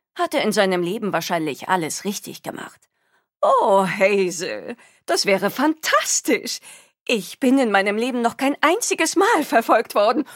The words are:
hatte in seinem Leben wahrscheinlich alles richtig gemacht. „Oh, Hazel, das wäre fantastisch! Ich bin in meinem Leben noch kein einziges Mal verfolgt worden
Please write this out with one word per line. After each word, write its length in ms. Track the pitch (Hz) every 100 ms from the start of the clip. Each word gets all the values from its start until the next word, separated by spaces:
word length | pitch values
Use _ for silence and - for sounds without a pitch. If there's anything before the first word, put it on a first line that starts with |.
| _ -
hatte 240 | 339 302
in 120 | 320
seinem 300 | 247 190 180
Leben 320 | 170 214 196
wahrscheinlich 560 | 170 165 175 156 123 -
alles 360 | 185 156 - 190
richtig 360 | 202 - 190
gemacht. 400 | - - - - _ _ _ _ _ _
„Oh, 420 | 294 494 262 196 190
Hazel, 920 | 202 196 202 185 151 165 107 85 240 - _ -
das 220 | 359 -
wäre 240 | 190 202
fantastisch! 1080 | - 294 311 - 587 640 - - 262 247 - - - _ _ -
Ich 320 | 233 175 -
bin 200 | 254 269
in 100 | 247
meinem 280 | 202 202 208
Leben 260 | 247 240
noch 120 | 233 -
kein 220 | 269 285
einziges 540 | 294 381 - 370 320 -
Mal 280 | 392 427
verfolgt 500 | 277 226 226 240 -
worden 320 | 240 208 311 277